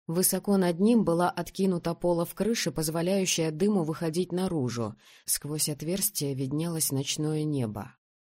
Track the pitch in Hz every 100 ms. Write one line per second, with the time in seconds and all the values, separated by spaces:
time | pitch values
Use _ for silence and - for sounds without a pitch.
0 | - 165 185 185 190 196 180 170 208 240
1 | 170 170 175 - 170 - 190 175 170 165
2 | 175 170 170 - 202 226 - - 156 160
3 | 170 196 185 - 160 156 196 208 156 156
4 | 170 156 180 175 185 170 123 120 110 104
5 | - - - - 143 151 156 143 151 190
6 | 190 - 139 135 135 147 165 165 151 135
7 | 139 - 151 156 151 143 117 104 - -
8 | _ _